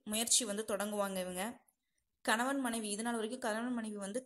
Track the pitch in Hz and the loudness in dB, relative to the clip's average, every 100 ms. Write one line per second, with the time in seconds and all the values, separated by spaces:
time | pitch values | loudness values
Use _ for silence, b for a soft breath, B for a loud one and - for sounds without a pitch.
0 | - 214 233 - 233 202 220 196 208 208 | -4 -2 4 4 4 -2 0 0 0 0
1 | 196 190 180 180 208 254 _ _ _ _ | 0 0 -4 -2 -4 -4 _ _ _ _
2 | _ _ - 220 254 277 254 226 214 202 | _ _ 0 2 4 2 0 -2 -2 -2
3 | 233 233 220 247 240 214 247 240 220 208 | 0 0 0 -2 0 0 0 -2 -2 -4
4 | 196 220 | -4 -4